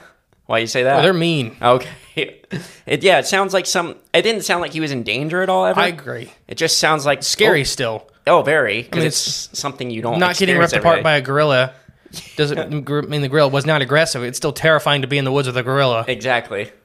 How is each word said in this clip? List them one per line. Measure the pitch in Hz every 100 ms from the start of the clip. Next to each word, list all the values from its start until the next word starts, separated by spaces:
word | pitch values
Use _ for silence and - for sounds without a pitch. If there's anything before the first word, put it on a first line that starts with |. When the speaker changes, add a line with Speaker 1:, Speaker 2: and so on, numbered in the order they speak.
| - _ _ _ -
Speaker 1:
Why | 113
you | 113
say | 131
that? | 127 139
Speaker 2:
Oh, |
they're | 170
mean. | 180 170 156 120 -
Speaker 1:
Okay. | 117 127 - - - -
<laughs> | - - - 180 - - -
It, | 139
yeah, | 180 165
it | 233
sounds | 196 196 190
like | 180
some, | 185 170 - _
it | 170
didn't | 208 220
sound | 175 175
like | 156
he | 156
was | 156
in | 135
danger | 104 117 156 180
at | 185
all | 185 185
ever. | 185
Speaker 2:
I | 175
agree. | 160 127 123 113 - -
Speaker 1:
It | -
just | 160 -
sounds | 160 156 139
like | 139
Speaker 2:
Scary | - - 220 165
Speaker 1:
oh, |
Speaker 2:
still. | 131 - 120 110 - _ -
Speaker 1:
oh, | 170
very, | 139 156 113 107
'cause | 120
Speaker 2:
I | 170
mean, | 156
Speaker 1:
it's | - - - -
Speaker 2:
it's | -
Speaker 1:
something | 143 - 123
you | 113
don't | 113 143
Speaker 2:
not | 180 175
getting | 185 180
Speaker 1:
experience | 170
Speaker 2:
ripped | 107 170
Speaker 1:
every |
Speaker 2:
apart | 165
Speaker 1:
day. |
Speaker 2:
by | 160 147
a |
gorilla | 131 139 151 131 131 - - _
Speaker 1:
<laughs> | - - - -
Speaker 2:
doesn't | 147 147 - 151
gr-, | 135 147 -
mean | 147
the | 139
gorilla | 147 139
was | 139 135
not | 156
aggressive. | 123 147 165 131
It's | 123 127
still | 156
terrifying | 139 160 156 151 143
to | 127
be | 143
in | 135
the |
woods | 139 131
with | 123
a |
gorilla. | 120 135 131 117 110
Speaker 1:
Exactly. | 117 120 120 - 101 101 -